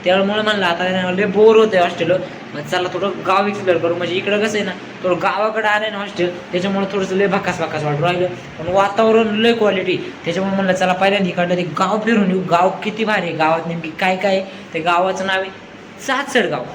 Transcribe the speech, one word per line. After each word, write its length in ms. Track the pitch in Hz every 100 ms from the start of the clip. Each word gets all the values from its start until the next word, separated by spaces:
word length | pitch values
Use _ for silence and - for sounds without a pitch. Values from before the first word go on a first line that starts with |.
त्यामुळे 380 | 175 190 196 214
म्हणलं 240 | 214 208 185
आता 460 | 170 180 185 180
लय 140 | 180 208
बोर 300 | 196 220 220
होतंय 240 | 220 185
हॉस्टेलवर, 380 | 175 185 165 185 - - -
मग 80 | 143 143
चला 180 | 185 180
थोडं 180 | 180 196 180 160
गाव 200 | 190 202
एक्सप्लोअर 320 | 202 185 170
करू. 140 | 170 175
म्हणजे 200 | 175 180
इकडं 280 | 202 208
कसं 140 | 214 214
आहे 80 | 190
ना, 60 | 180 - -
थोडं 160 | 185 175
गावाकडं 440 | 185 185 214 214 220
आलंय 220 | 208 220
ना 80 | 202
हॉस्टेल, 340 | 202 - 175 180 -
त्याच्यामुळे 340 | 180 190 196 196
थोडंसं 220 | 202 190 190
लय 120 | 196
भकास 320 | 190 185 170
भकास 220 | 160 156
वाटू 200 | 147 143
राहिलं, 240 | 170 180 180 - - -
पण 120 | 160
वातावरण 600 | 185 196 202 220 220 226 208
लय 120 | 233
क्वालिटी, 440 | 233 208 190 180 170 - - -
त्याच्यामुळे 300 | 170 190 196
म्हणलं 180 | 190
चला 200 | 185 185
पहिल्यांदा 360 | 185 196 202 185
इकडलं 260 | 170 175 180
ते 60 | 165 143
गाव 200 | 190 214 214
फिरून 240 | 226 190
येऊ. 100 | 185 160
गाव 200 | 170 185 190
किती 220 | 214 214 220
भारी 220 | 214 175
आहे, 80 | 151
गावात 300 | 156 165 170
नेमकी 220 | 170 160 -
काय 160 | 190 185
काय 200 | 202 190
आहे, 80 | 190 - -
ते 60 | 165
गावाचं 460 | 160 175 190 185 190
नाव 140 | 190
आहे 100 | 190 190 - - - - -
चाचड 420 | 262 269 254 180
गाव. 140 | 143 120